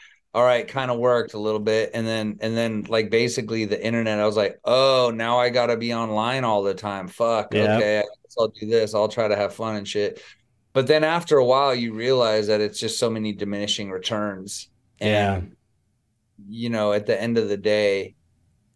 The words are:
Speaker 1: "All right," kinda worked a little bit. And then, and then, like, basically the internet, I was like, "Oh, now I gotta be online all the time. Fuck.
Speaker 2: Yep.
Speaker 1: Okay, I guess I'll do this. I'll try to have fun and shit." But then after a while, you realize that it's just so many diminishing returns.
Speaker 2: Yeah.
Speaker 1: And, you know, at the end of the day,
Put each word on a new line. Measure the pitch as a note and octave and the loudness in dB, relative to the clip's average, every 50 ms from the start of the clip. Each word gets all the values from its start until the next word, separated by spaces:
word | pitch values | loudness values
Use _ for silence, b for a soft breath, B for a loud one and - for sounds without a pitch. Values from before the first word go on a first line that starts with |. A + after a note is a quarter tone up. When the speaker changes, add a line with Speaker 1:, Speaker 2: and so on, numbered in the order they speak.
| B B B B B _ _ | B B B B B _ _
Speaker 1:
"All | A2 A#2+ | 2 4
right," | B2+ B2 A#2+ G#2+ - | 4 4 2 0 -4
kinda | - C3+ C3 B2+ B2 | -6 -6 -2 -2 -2
worked | A#2 A#2+ B2 B2 A#2+ A2 - - | 0 2 2 2 2 0 -2 -6
a | G#2+ | -4
little | G#2 G#2+ G#2+ G#2+ | -2 -2 -2 0
bit. | G#2 G#2+ A2 A2 A2 G#2 - | 0 0 2 2 0 0 -2
And | A#2 A2+ A2+ | -4 -4 -2
then, | A2 A2+ A2 G#2+ G#2 - | -2 -2 -4 -4 -6 -4
and | - A2+ A2+ | -4 -2 -2
then, | A#2 A#2 A#2 A2 G#2 G2+ - | 0 -2 -2 -2 -6 -6 -2
like, | A2+ A2+ A2 G2 | 0 0 0 2
basically | G#2 A2+ A#2 A#2 A#2 - G#2+ G#2+ A2+ A2+ A2 | 2 2 2 2 -2 -4 -4 -4 -4 -4 -2
the | G2+ G#2 - - | -2 -2 -2 -2
internet, | A2+ A2+ A#2 A2+ A2 G#2+ G#2 | -2 0 0 0 0 0 2
I | G#2 | 2
was | G#2+ G#2 G#2+ | 2 2 2
like, | G2+ F#2+ - - _ | 0 0 -2 -4 _
"Oh, | - A#2+ B2+ C3+ C#3 C3+ B2+ B2+ A#2+ A#2 | 0 2 4 4 4 4 4 2 2 0
now | A2+ A2+ A#2 A#2+ B2 | -2 -2 0 2 2
I | B2 B2 | 2 2
gotta | A#2+ B2 A#2+ A#2+ A#2+ A2+ | 2 2 2 2 0 -2
be | A#2 A#2 A#2 | -2 -4 -4
online | A#2 A#2 A2+ G#2+ G#2+ A2 A#2+ B2+ C3+ B2+ | -4 -4 -2 -2 -2 0 0 0 0 0
all | A#2 A2 G#2 G2 | 2 2 2 2
the | G2 F#2+ | 0 -2
time. | - - G#2 G2 G2 F#2 F2+ | -4 -6 -6 -6 -6 -8 -10
Fuck. | - - A#2 A2+ A#2 A2 G#2 - - | -4 -2 0 2 2 0 -2 0 0
Speaker 2:
Yep. | G#2 G#2 G#2 G#2+ | 2 2 4 2
Speaker 1:
Okay, | A2+ A2 G#2 G#2+ G#2 | 2 2 2 2 0
I | G#2 | 0
guess | - - _ _ _ - - | -4 -6 _ _ _ -2 -2
I'll | A2+ A2 | -2 -2
do | - - A2 G#2+ | -2 -8 -4 0
this. | A2+ A#2 A2 G#2+ A2+ | 2 2 2 2 0
I'll | G#2+ G#2 G#2+ | 0 0 0
try | - - A2 G#2 | 0 -2 0 0
to | G#2 | 2
have | G2+ G2+ F#2+ - | 0 0 -2 -2
fun | - A2+ A2 A2 | -6 -6 -4 -4
and | G#2 G2+ - | -6 -6 -6
shit." | - G#2 G#2 G2+ - B B B B B B _ _ _ _ _ _ | -4 -2 -2 -2 -4 B B B B B B _ _ _ _ _ _
But | C3+ C3 C3+ | -2 2 4
then | D#3 D#3 D#3 | 4 4 4
after | D#3 E3 F3 E3+ - D3+ C#3 | 2 0 -2 0 4 4 4
a | B2+ | 6
while, | A#2+ B2+ C3+ C#3+ C#3 B2+ | 6 4 4 4 2 2
you | A#2+ A#2+ A#2 A2 | 0 -2 -6 -6
realize | G#2+ A2+ B2 C3+ B2+ A#2+ A2 G#2+ A2 G#2 G#2 | -4 -2 0 2 2 2 2 2 0 2 2
that | G#2+ G#2 | 2 2
it's | G#2+ G#2 - - | 2 -2 -4 -6
just | A#2 A2 - - | -6 -6 -2 0
so | - A#2 | -2 0
many | A2+ A2 G#2+ G#2+ G#2 | 0 -2 -4 -4 -4
diminishing | F#2 G2+ G2+ G2+ G2+ G#2 G#2 - - G#2 G2 | -4 -6 -6 -4 -6 -4 -4 -4 -4 -6 -8
returns. | F#2+ F#2 F#2 - A#2 G#2+ G#2 G#2 G2 F#2 F#2+ G2+ - - - - _ _ _ _ _ _ | -8 -8 -6 -4 -4 -2 -2 -4 -6 -8 -12 -12 -12 -14 -14 -16 _ _ _ _ _ _
Speaker 2:
Yeah. | G#2 G#2+ G#2+ G#2 G2+ G2 G2 F#2 | -2 0 2 2 2 2 0 -2
Speaker 1:
And, | F2 - - _ _ _ _ _ _ _ _ _ _ _ _ _ _ _ _ - G#2 G2 | -4 -8 -12 _ _ _ _ _ _ _ _ _ _ _ _ _ _ _ _ -20 -18 -16
you | G#2+ A#2 A#2 A#2+ | -10 -6 -4 -4
know, | A#2 A2 G#2+ G#2 G#2 | -2 0 2 2 2
at | G#2+ G#2 - | 0 2 0
the | A2+ F#2+ | 0 0
end | G#2+ A#2 A#2 A#2 | 0 0 0 0
of | A2 G2+ | 0 0
the | G#2 G2 | -2 -2
day, | G2 G#2+ G#2+ G#2+ G#2 G2+ G2 G2 F#2+ - - _ _ _ _ _ _ _ _ _ _ _ _ | 0 2 2 4 2 2 2 0 -4 -8 -12 _ _ _ _ _ _ _ _ _ _ _ _